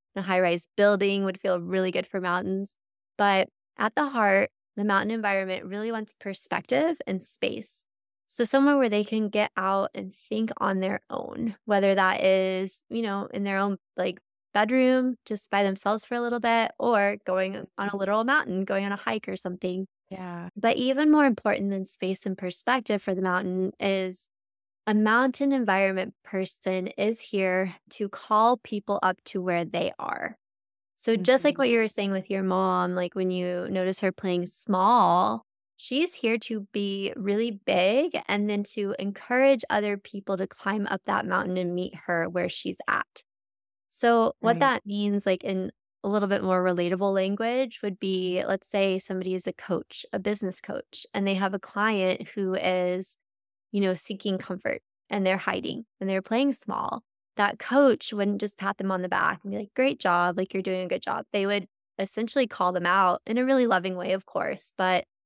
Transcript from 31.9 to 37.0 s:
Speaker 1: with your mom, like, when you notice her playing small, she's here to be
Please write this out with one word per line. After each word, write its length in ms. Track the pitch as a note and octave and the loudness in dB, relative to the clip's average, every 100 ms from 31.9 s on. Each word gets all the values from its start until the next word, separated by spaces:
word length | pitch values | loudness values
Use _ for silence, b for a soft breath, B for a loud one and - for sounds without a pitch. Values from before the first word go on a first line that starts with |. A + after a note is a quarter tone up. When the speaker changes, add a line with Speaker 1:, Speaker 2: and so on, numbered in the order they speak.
| - G3 | -2 -2
Speaker 1:
with 180 | F#3+ F#3 | -2 -2
your 120 | G3 | -2
mom, 520 | F#3+ F#3 F#3+ F3+ F3+ | 0 0 2 2 0
like, 200 | F3+ F3+ | -2 -4
when 160 | F#3+ F#3 | -2 -2
you 380 | F3+ F3+ F3+ F#3 | -2 -2 -4 -4
notice 300 | F#3+ F#3 F#3+ | -2 -2 0
her 120 | F#3+ | -2
playing 340 | F#3 F#3+ F3+ F3+ | -2 -2 -2 -2
small, 960 | - - F#3 G3 A#3+ F3+ F3 G3+ A3+ - _ _ _ | -6 -2 2 4 6 6 4 2 0 -6 _ _ _
she's 380 | - C4 E4+ | -6 -2 -2
here 240 | - A3+ A3+ | -2 -2 -2
to 240 | - A3 G3+ | -2 -8 -6
be 400 | G#3+ G3+ G3 | -4 -2 -2